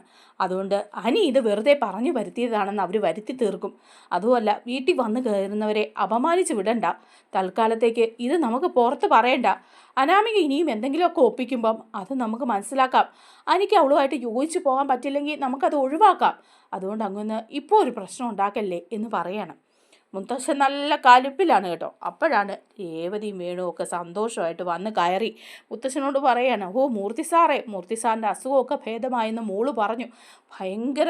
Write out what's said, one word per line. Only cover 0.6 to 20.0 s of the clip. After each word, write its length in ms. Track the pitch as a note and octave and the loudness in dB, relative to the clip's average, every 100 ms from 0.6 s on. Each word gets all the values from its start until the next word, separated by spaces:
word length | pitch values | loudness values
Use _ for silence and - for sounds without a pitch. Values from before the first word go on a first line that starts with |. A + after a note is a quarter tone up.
| G3 G3+ - - | -2 -2 -2 -4
അനി 260 | A3 F4 | 0 2
ഇത് 180 | F4 B3 | 4 4
വെറുതെ 340 | A#3 G#3 A#3+ C#4+ | 2 2 4 4
പറഞ്ഞു 360 | G#3+ F#3+ C4 | 2 -2 -2
വരുത്തിയതാണെന്ന് 720 | C4 F3+ A#3+ A#3+ G#3+ G3 G3+ | -2 -4 -4 -2 0 -2 -2
അവർ 120 | F3+ G#3+ | -2 0
വരുത്തി 360 | G3+ G#3+ G#3+ | 0 -2 -6
തീർക്കും. 380 | B3+ A3 G#3 G3+ - _ - - | -2 -2 -2 -8 -12 _ -20 -4
അതുമല്ല, 380 | F3+ G#3+ B3 G#3+ - A#3+ | -2 2 2 2 0 -4
വീട്ടിൽ 300 | B3+ C4 C4+ | -2 0 2
വന്ന് 220 | A3+ A3 | 0 -2
കയറുന്നവരെ 600 | B3+ G3+ G3 G#3 G#3+ G#3+ G#3+ - | 0 0 -2 -2 0 0 -2 -2
അപമാനിച്ച് 520 | F#3+ A3+ D4+ F4 F4 | -2 0 2 2 0
വിടണ്ട. 320 | A#3 G3 A#3 F3 - _ _ _ | 0 0 0 -2 -4 _ _ _
തൽക്കാലത്തേക്ക് 720 | G3 F#3 F#3 A3 A3+ A#3 A3+ A3+ A3+ | -2 -2 2 2 2 2 2 0 0
ഇത് 160 | A#3+ E4+ | -2 0
നമുക്ക് 300 | B3 B3 F4+ | 0 0 0
പുറത്ത് 420 | C4 A#3+ C4+ G#4 | 2 2 2 4
പറയണ്ട. 380 | B3+ A#3+ C4+ A3 - - - - - | 6 6 4 2 0 -4 -20 -8 0
അനാമിക 400 | C#4+ F#4+ A4+ G#4+ | 4 4 4 2
ഇനിയും 280 | D#4 C#4 D#4+ | 2 2 0
എന്തെങ്കിലുമൊക്കെ 520 | A3 B3+ D4+ F4 E4+ | -2 -2 0 2 4
ഒപ്പിക്കുമ്പം 560 | A#3+ A3+ B3+ B3+ A3 A3+ - G#3+ | 4 2 -4 -2 0 -2 -6 -12
അത് 180 | F#3 | -8
നമുക്ക് 320 | C4+ A3+ A3+ B3+ | -4 -4 -4 -2
മനസ്സിലാക്കാം. 640 | G3+ G3 C4+ B3+ B3 - - - - - | -2 -2 0 2 2 2 -4 -20 -8 -2
അനിക്ക് 300 | F4 G4+ G#4 | 0 4 4
അവളുമായിട്ട് 420 | C4+ D4+ C#4 C#4 | 6 4 2 -2
യോജിച്ച് 360 | A#3+ A3 D#4 E4+ | -4 -2 -2 -2
പോകാൻ 260 | C#4+ C4 C#4 | 0 0 0
പറ്റില്ലെങ്കിൽ 520 | B3+ C#4+ C#4 C#4+ D4+ | -2 -2 -4 -4 -4
നമുക്കത് 360 | C4 C4+ F4 D4+ | -4 -2 0 0
ഒഴിവാക്കാം. 600 | C4 D#4+ G#4 F4+ G#3 - _ _ _ | 0 4 6 6 2 -2 _ _ _
അതുകൊണ്ട് 320 | - F#3+ G#3+ | -8 -6 -4
അങ്ങൊന്ന് 360 | G#3 G3+ G#3+ A3 A3 | -6 -6 -6 -6 -8
ഇപ്പോൾ 280 | C#4+ C#4 G#4+ | -10 2 4
ഒരു 100 | D4 | 4
പ്രശ്നം 360 | A3 F#3 - A#3+ | -2 -10 -8 -6
ഉണ്ടാക്കല്ലേ" 540 | G3 G3+ G3+ G3+ E3+ - | -2 -2 -2 -4 -6 -8
എന്ന് 160 | G#3+ A3 | -8 -6
പറയണം. 460 | G#3 E3+ G#3+ E3+ - _ _ _ _ | -4 -4 -6 -10 -14 _ _ _ _